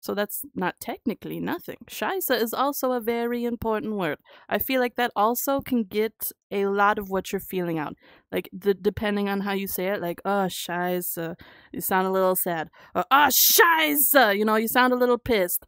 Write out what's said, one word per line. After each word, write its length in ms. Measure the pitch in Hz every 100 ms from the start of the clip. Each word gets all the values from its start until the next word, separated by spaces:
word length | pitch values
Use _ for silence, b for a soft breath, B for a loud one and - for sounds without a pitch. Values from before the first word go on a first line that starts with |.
So 120 | -
that's 280 | 202 208 - 294
not 220 | - 180 -
technically 600 | - 302 - 196 160 165
nothing. 380 | 170 330 - - -
Scheiße 500 | - 214 381 - 247
is 140 | 226
also 380 | - 277 285 254
a 80 | 247
very 420 | 220 233 240 240
important 520 | 240 233 226 214 208 208
word. 240 | 175 143 B B B
I 100 | 202
feel 200 | - 262
like 160 | 247 240
that 140 | 240 -
also 460 | 208 247 - 277
can 220 | - 247
get 480 | 196 208 220 _ - - _
a 160 | 202 196
lot 320 | 196 202 214
of 100 | 196
what 220 | 190 185
you're 80 | 196
feeling 400 | - 185 175 160
out. 160 | 151 - b b b
Like, 180 | 185 -
the, 200 | 190 202 190
depending 540 | 190 196 214 202 202
on 120 | 196
how 120 | 196
you 140 | 196 196
say 200 | - 185
it, 140 | 202
like, 200 | 175 175
Oh, 240 | 196 202 190
Scheiße, 880 | - - 175 180 180 175 - 165 175 B B B
you 80 | -
sound 260 | - 190 185
a 40 |
little 240 | 190 185 185
sad. 340 | - 165 160 B B
Or, 100 | - -
Oh, 200 | 269 285
Scheiße, 1080 | 254 - - 381 320 311 285 - 285 226 202
you 80 | 214
know, 100 | 214
you 100 | 220
sound 260 | 254 254
a 40 | 247
little 200 | 247 240
pissed. 480 | - 226 180 -